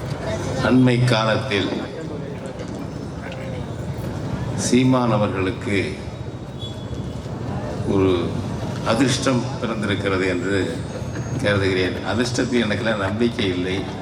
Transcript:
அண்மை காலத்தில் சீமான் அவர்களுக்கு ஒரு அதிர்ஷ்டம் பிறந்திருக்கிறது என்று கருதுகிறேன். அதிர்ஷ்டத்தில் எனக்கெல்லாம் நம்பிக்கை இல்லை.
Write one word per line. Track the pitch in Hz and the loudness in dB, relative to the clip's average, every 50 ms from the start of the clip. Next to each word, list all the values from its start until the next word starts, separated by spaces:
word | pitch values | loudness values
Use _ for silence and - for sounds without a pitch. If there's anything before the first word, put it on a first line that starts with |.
| - - - - - - - - - - - - | -6 -6 -6 -4 -4 -4 -4 -4 -4 -2 -2 0
அண்மை | 117 113 123 127 127 127 120 120 123 | 4 6 6 8 8 8 6 6 6
காலத்தில் | 123 120 110 110 110 107 101 - - 104 98 87 85 - 78 - - - - - - - - - - - - - - - - - - - - - - - - - - - - - - - - 554 - - 494 - - - - - - - - - - - - - - - - - - - - | 6 4 4 4 4 2 2 2 2 2 2 2 2 0 -2 -4 -6 -6 -8 -8 -6 -6 -6 -6 -8 -8 -8 -8 -8 -8 -8 -8 -8 -8 -8 -8 -8 -8 -8 -8 -8 -8 -8 -8 -8 -8 -8 -8 -6 -6 -6 -6 -6 -6 -6 -6 -6 -6 -6 -6 -6 -4 -4 -4 -4 -4 -4 -4 -2 -2 -2
சீமான் | - - 123 123 131 127 127 127 123 117 107 104 | 2 4 4 6 6 6 6 4 4 4 4 2
அவர்களுக்கு | 104 98 95 98 95 95 - - - 101 101 95 85 - - - - - - - - - - - - - - - - - - - - - - - - - - - - - - - - - - - - - - - - - | 2 2 0 0 0 0 -2 -2 -2 -2 0 0 0 -2 -4 -6 -8 -8 -8 -8 -8 -10 -10 -10 -10 -10 -10 -10 -10 -10 -8 -10 -10 -8 -8 -6 -6 -6 -8 -8 -8 -8 -8 -6 -6 -6 -6 -4 -6 -4 -4 -4 0 2
ஒரு | 101 98 95 95 90 87 82 82 - - - - - - - - - - - | 2 4 4 4 4 2 0 0 -2 -2 -4 -4 -4 -4 -4 -4 -4 -2 0
அதிர்ஷ்டம் | 110 - 226 139 123 - - - 135 131 120 - - - - | 2 4 4 4 4 4 2 2 2 2 2 0 -2 -4 -4
பிறந்திருக்கிறது | 127 110 113 110 101 104 98 90 101 98 95 90 95 95 | -4 -2 -2 -2 -2 0 0 0 0 0 2 2 2 2
என்று | 90 87 87 95 101 95 90 85 82 - - - - - - - - - - - - - | 0 0 0 2 2 2 2 0 -2 -4 -4 -6 -6 -6 -6 -6 -6 -6 -6 -4 -2 0
கருதுகிறேன். | - 101 101 98 98 95 95 92 92 90 87 - - | 2 2 2 4 2 2 2 2 2 0 -2 -2 -2
அதிர்ஷ்டத்தில் | 92 104 113 123 123 - - 127 113 120 120 113 | 0 0 0 0 0 0 0 0 2 2 2 2
எனக்கெல்லாம் | 104 104 101 107 110 110 104 95 | 2 0 0 0 0 0 0 0
நம்பிக்கை | 95 104 110 120 117 - - 104 95 | 0 2 2 2 2 2 0 0 0
இல்லை. | 90 90 90 92 92 98 - - - - | 0 0 0 0 0 -2 -2 -4 -6 -6